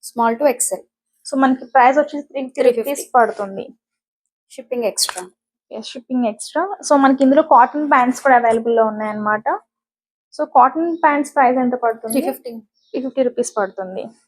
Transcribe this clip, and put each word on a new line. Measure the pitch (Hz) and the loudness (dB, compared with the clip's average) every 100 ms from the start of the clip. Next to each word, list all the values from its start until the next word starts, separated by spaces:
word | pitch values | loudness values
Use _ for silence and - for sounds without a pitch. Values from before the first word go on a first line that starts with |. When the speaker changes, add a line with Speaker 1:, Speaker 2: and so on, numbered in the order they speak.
Speaker 1:
స్మాల్ | - - 233 233 | -14 -2 -2 0
to | 285 | 0
ఎక్స్ఎల్. | 247 - - - _ _ _ - | 0 -4 -6 -12 _ _ _ -8
Speaker 2:
So, | 269 | 0
మనకి | 269 262 - | 2 0 0
ప్రైస్ | 269 254 277 | 4 4 4
వచ్చేసి | 294 285 285 | 0 -4 -10
త్రీ | 269 | -10
ఫిఫ్టీ | 262 - | -10 0
రూపీస్ | 254 233 | 0 0
Speaker 1:
త్రీ | 226 285 | -4 -6
ఫిఫ్టీ. | - 254 | 0 2
Speaker 2:
పడుతుంది. | 220 - 196 196 - - _ _ _ _ _ _ _ | 2 -2 -10 -10 -14 -18 _ _ _ _ _ _ _
Speaker 1:
షిప్పింగ్ | - 240 247 | -20 -10 -4
ఎక్స్ట్రా. | 220 190 - 185 185 _ _ _ _ | -4 -2 -6 -6 -14 _ _ _ _
Speaker 2:
ఎస్, | 220 220 | -14 -14
షిప్పింగ్ | 262 233 254 240 | -16 _ -4 -4
ఎక్స్ట్రా. | 214 - 294 370 403 - | -4 -8 -6 -6 -8 0
So, | 285 | 2
మనకి | 269 269 | 4 4
ఇందులో | 269 277 | 4 4
కాటన్ | 311 262 254 294 302 | 6 4 4 0 0
ప్యాంట్స్ | 277 247 254 | 2 2 0
కూడా | 269 247 | 4 4
అవైలబుల్ | 233 226 226 233 | 4 0 0 0
లో | 220 | 0
ఉన్నాయన్నమాట. | 214 214 214 214 214 269 381 _ _ _ _ _ _ _ - | -2 -8 -6 -2 -2 -2 -6 _ _ _ _ _ _ _ -8
So, | 302 277 | 0 4
కాటన్ | 254 311 339 330 | 4 2 -4 0
ప్యాంట్స్ | 311 294 285 - | 0 0 -2 0
ప్రైస్ | 254 254 | 2 2
ఎంత | 254 | -2
పడుతుంది? | 247 233 226 220 233 | -2 -4 -4 -4 -4
Speaker 1:
త్రీ | 302 | -4
ఫిఫ్టీ. | 262 254 226 | -6 -12 -18
Speaker 2:
త్రీ | 214 _ _ - | -20 _ _ -8
ఫిఫ్టీ | 254 254 | -8 -2
రూపీస్ | 247 240 240 - | -2 -2 -6 -4
పడుతుంది. | 196 190 185 190 220 226 | -6 -6 -12 -12 -14 _